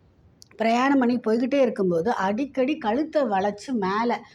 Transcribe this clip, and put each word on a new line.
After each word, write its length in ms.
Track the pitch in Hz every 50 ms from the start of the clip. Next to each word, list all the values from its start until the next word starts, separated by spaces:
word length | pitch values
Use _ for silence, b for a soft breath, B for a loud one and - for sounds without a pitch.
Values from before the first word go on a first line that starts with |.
| _ _ _ _ _ - _ _ - _ -
பிரயாணம் 420 | - 214 226 233 240 254 277 285 269
பண்ணி 180 | 240 233 247
போய்கிட்டே 440 | 240 - 220 220 233 262 240 285 285
இருக்கும்போது 500 | 262 220 - - 190 180 170 165 170 226
அடிக்கடி 680 | - - 190 196 208 226 285 269 - 269 254 262 311 -
கழுத்தை 440 | - 214 220 277 311 311 - 302
வளைச்சு 480 | 269 220 202 185 196 208 202 208 - 277
மேல 520 | 254 214 190 185 196 220 233 240 220 - B B